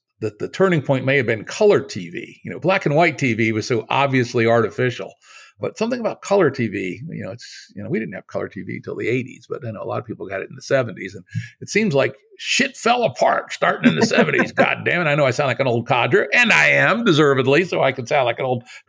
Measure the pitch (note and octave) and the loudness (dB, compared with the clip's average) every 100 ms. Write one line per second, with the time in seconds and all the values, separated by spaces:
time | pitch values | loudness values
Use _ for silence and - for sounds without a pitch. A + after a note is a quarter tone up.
0 | _ _ A2 - - - F#3+ E3+ B2 C3+ | _ _ -10 -8 -10 0 2 2 0 -2
1 | B2+ C#3 A#2 A2 - - G#3+ D#3 - G#2 | 0 0 0 -2 -6 0 4 4 0 -10
2 | E2+ F2+ - - - F2 E3 F#3+ D#3+ C#3+ | -10 -12 -14 -16 -14 -4 0 0 2 2
3 | E3+ B2+ C3+ G#2+ A2+ G#2+ - A#2 - B2+ | 2 2 -2 0 0 0 -2 -4 0 0
4 | C#3 C3 A#2+ B2 A2+ A#2 G#2+ - B2 A#2+ | 2 2 0 0 2 4 2 -2 -4 -4
5 | F#2 - _ - - _ G#2 - A3+ B3 | -12 -16 _ -20 -20 _ -10 -4 -4 -4
6 | G#3+ C3+ - G3+ D#3 - A2+ G2 F#2+ F2 | -6 -6 0 2 2 2 -4 -2 -6 -8
7 | D3+ G#2+ G2+ A2+ - - - - G#2 F#3+ | -10 -10 -12 -12 -16 -20 -20 -14 -6 -6
8 | - - - G2 G2 G2 F#2+ A#2 G#2+ F2+ | -6 -12 -10 -8 -8 -10 -12 -12 -10 -6
9 | G#2+ B2+ A#2+ - - - A#2+ G#2+ - A2+ | -4 -4 -4 -14 -12 -10 -10 -10 -8 -8
10 | A2 - F#2+ F#2+ - B2+ - C#3 A#2 F2 | -8 -12 -8 -8 -10 -14 -2 -2 -2 -8
11 | F#2+ F#2 - - A#2 _ - G3+ A3 C#3 | -14 -14 -10 -10 -10 _ -6 -2 0 2
12 | B2 - _ - - - C4+ - E4+ F4+ | 0 -4 _ -14 -6 -2 -2 -2 -2 0
13 | A3+ - - - - - E3+ - - D#3 | 0 0 0 0 -4 -2 -2 2 0 2
14 | - - D3+ - - - - - A2 E3 | 2 2 2 2 -2 0 0 0 -2 0
15 | D#3+ D3 C3+ B2 C#3+ A#2 C3 A#2+ A#2 B2+ | 0 2 2 2 -2 2 2 2 2 2
16 | B2 F#3+ A#3 - A#3+ D#3+ D3 C#3+ C#3 G#3+ | 4 4 4 4 4 6 6 4 4 2
17 | A#3 D3 D3+ C3 C3+ D3 F#3 E3+ C3+ C3+ | 2 4 6 4 4 4 2 2 0 0
18 | A#2 D3 B2 A#2 B2+ B2 - - | -2 0 0 0 -2 -2 -6 -20